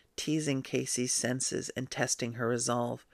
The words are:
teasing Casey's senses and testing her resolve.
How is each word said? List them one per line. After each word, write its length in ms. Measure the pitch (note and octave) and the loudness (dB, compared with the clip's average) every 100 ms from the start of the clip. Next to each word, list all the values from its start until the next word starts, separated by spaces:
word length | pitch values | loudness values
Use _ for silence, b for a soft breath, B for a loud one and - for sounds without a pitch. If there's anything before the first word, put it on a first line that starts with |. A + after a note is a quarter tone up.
| b - | b -6
teasing 460 | - D#3 D3+ C3+ | 0 0 2 0
Casey's 520 | - B2+ C3 - B2 | 0 -2 0 0 0
senses 560 | - A#2+ C3 - - - - | 2 2 0 0 -2 -2 -4
and 140 | B2+ | -4
testing 440 | - B2+ - A#2 | 0 0 0 -2
her 140 | A#2 A#2 | 0 0
resolve. 580 | A#2+ B2 A#2+ A#2+ A#2+ - | 2 2 0 0 -4 -10